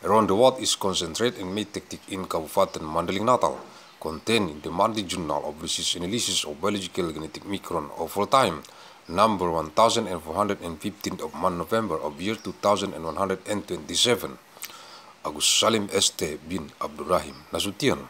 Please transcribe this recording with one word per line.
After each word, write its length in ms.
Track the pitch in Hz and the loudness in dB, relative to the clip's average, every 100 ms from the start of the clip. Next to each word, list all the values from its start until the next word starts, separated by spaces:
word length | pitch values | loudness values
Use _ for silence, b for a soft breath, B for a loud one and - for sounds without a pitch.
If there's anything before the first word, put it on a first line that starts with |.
Around 220 | 87 107 101 | 6 6 6
the 100 | 98 | 6
World 240 | 131 127 | 6 6
is 160 | 104 - | -2 0
Concentrate 600 | 98 87 85 80 117 123 | 0 0 -2 0 -2 -2
and 160 | 92 | -6
Made 180 | 101 101 | -4 -4
Tactic 300 | 95 - - - | -8 -10 -16 -8
in 160 | 98 90 | -8 -4
Kabupaten 560 | 87 78 - 95 - | -4 -2 2 2 0
Mandailing 440 | 80 78 85 95 110 | -4 -2 0 0 4
Natal, 360 | 123 78 65 - B B B | 4 4 -2 -12 B B B
contained 480 | 78 80 - 113 92 | -8 -6 2 2 2
in 120 | 76 | -4
the 100 | 76 | -6
monthly 320 | 82 107 110 | 2 2 2
Journal 420 | 92 95 78 73 69 | -4 -4 -2 -2 -4
of 160 | 76 | -8
Research 360 | 80 - 85 - | -6 -4 -2 -2
Analysis 480 | 90 117 - 92 80 | -2 -2 0 -2 -2
of 140 | 73 | -2
Biological 520 | 95 104 90 - 87 | 0 0 -4 -4 -4
Genetic 320 | 78 78 - | -4 -8 -10
Micron 480 | - 98 - 85 73 - | -8 -8 -4 -6 -4 -6
of 220 | 80 - | -6 -2
All 80 | 101 | 4
Time, 380 | 135 120 78 - B B B - | 6 4 0 -10 B B B -6
number 440 | 85 110 101 90 | 4 4 4 2
one 180 | 82 78 | 0 0
thousand 380 | 90 113 110 104 | 4 4 4 0
and 120 | 90 | -6
four 140 | 78 | -4
hundred 280 | 82 104 101 | -2 0 0
and 200 | 87 80 | -4 -6
fifteen 400 | 107 92 101 92 | -8 -6 -8 -6
of 100 | 80 76 | -8 -2
month 240 | 92 87 | -2 0
November 400 | 82 113 107 80 | 0 0 0 -2
of 200 | 73 73 | -4 -4
year 140 | 92 | -4
two 200 | 110 104 | -4 -6
thousand 420 | - 101 101 98 76 | 0 4 4 2 -4
and 100 | 80 | -6
one 120 | 78 | -2
hundred 280 | 98 92 - | -2 -2 -2
and 200 | 104 - | -4 -4
twenty-seven. 720 | 87 76 87 - 117 - - - - B B B B B B - | -8 -4 2 4 2 0 -10 -18 -18 B B B B B B -8
Agus 240 | 73 73 | 0 2
Salim 400 | - 107 113 98 | 4 4 4 2
S 240 | 98 - | 2 2
T 240 | - 82 73 | 0 -4 -4
bin 320 | 80 90 71 - | -6 -6 -6 -8
Abdurrahim 720 | 69 73 71 87 76 67 - | -8 -6 0 0 0 -12 -8
Nasution 480 | 85 98 98 139 76 69 | -6 -4 0 0 0 -4